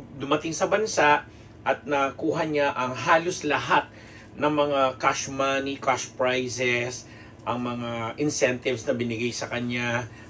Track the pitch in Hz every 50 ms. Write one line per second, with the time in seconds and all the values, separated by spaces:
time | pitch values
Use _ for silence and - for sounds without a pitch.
0 | 143 - - 139 135 139 147 151 160 165 156 - 190 180 196 202 220 214 - -
1 | 156 147 151 - - - - - - - - - - 127 135 - - 127 147 139
2 | 135 135 - - 160 156 151 165 160 156 151 147 143 135 - 127 127 127 127 117
3 | 127 165 170 165 165 180 - - - 151 135 127 - - - - - - - -
4 | - - - - - - - - 147 147 151 143 143 147 143 135 135 131 127 -
5 | 135 135 135 - - 139 135 135 135 135 135 135 135 139 139 139 - 135 127 123
6 | - - - - 127 127 127 127 127 123 113 123 127 123 120 120 117 - - -
7 | - - - - - - - - - 110 117 123 123 123 120 120 120 117 117 117
8 | 113 113 - - 147 151 - - 143 123 127 123 - 139 127 117 - 143 127 117
9 | 120 117 113 110 120 117 113 - - - 113 120 123 120 120 123 120 120 117 117
10 | 113 110 - - -